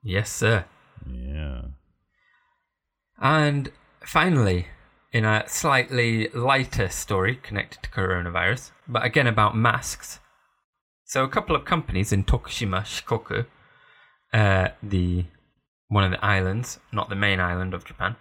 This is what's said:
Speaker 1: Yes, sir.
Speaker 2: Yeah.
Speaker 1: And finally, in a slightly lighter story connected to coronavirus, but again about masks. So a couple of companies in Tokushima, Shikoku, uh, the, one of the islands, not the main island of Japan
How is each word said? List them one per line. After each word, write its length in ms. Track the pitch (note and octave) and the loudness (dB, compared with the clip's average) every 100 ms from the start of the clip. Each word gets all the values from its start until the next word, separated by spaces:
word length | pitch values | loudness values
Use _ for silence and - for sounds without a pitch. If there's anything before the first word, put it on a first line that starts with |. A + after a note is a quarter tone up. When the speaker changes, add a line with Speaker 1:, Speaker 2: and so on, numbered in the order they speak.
Speaker 1:
Yes, 260 | A#2+ F#2 A2 | -2 -2 -2
sir. 360 | - A2 A2+ E2+ _ _ - C2+ | -2 2 2 -2 _ _ -20 -14
Speaker 2:
Yeah. 520 | B1+ B1 C#2+ D2 B1+ B1 C2+ _ _ _ _ _ _ _ _ _ _ _ _ _ _ | -12 -8 -8 -8 -8 -12 -16 _ _ _ _ _ _ _ _ _ _ _ _ _ _
Speaker 1:
And 520 | - D#3 D3 C#3+ C3 - _ _ | 2 4 4 0 -4 -12 _ _
finally, 640 | - E3 F3 D#3 G#2+ F2+ F2 - _ _ _ | -2 2 4 4 4 2 -2 -12 _ _ _
in 120 | A#2+ | 0
a 200 | A2 G#2+ - | 2 2 0
slightly 800 | - E3 C3+ B2 B2+ A#2 A2+ A2 | -4 2 2 2 0 2 2 -2
lighter 600 | A#2+ B2 C3+ C3 - F#2+ | -2 2 2 2 -2 -2
story 480 | - - G2 F#2+ B2+ | -4 -2 0 0 -2
connected 400 | - G#2 - - | -6 -8 -8 -10
to 80 | - | -10
coronavirus, 800 | - F#2 F#2 F2 F2 F2+ B2 - _ - | -4 -2 -2 -2 -2 0 -2 -6 _ -6
but 180 | A#2+ | -2
again 220 | A#2+ D3 B2+ | 0 2 2
about 300 | A2 G#2+ A2+ | 4 2 2
masks. 640 | A#2 A#2 - - - - _ _ _ _ _ _ _ _ | 2 0 -4 -10 -14 -20 _ _ _ _ _ _ _ _
So 200 | _ C3+ | _ -2
a 40 | C3 | 0
couple 280 | A3 - D#3 | -2 0 -2
of 80 | |
companies 480 | - E3+ - F#2+ G2+ | 2 -2 0 -2 2
in 100 | G2+ | 0
Tokushima, 580 | G2 B2 - - G#2+ F#2 | 2 2 0 -6 -2 -2
Shikoku, 640 | G2+ - - A2 - - A#2 _ _ _ _ _ _ _ _ | -4 -10 -4 -4 -2 -4 -4 _ _ _ _ _ _ _ _
uh, 360 | A2+ G#2 F#2+ F#2 - | 2 4 4 2 -2
the, 420 | G#2 G2 F2+ F2+ F2 _ _ _ _ _ _ | -2 0 2 0 -2 _ _ _ _ _ _
one 160 | G2+ | 2
of 80 | F#2+ | 2
the 120 | F2+ | 2
islands, 540 | G#2 G2 F#2 G2+ B2 - _ | 2 2 2 -2 -6 -12 _
not 160 | G#2+ - | -6 -4
the 80 | G2 | 0
main 240 | G2+ F#2+ | 0 2
island 340 | F2+ F2+ F#2 | 0 0 -4
of 100 | F2+ | -6
Japan 300 | - - F#2+ A#2+ | -10 -6 -6 -6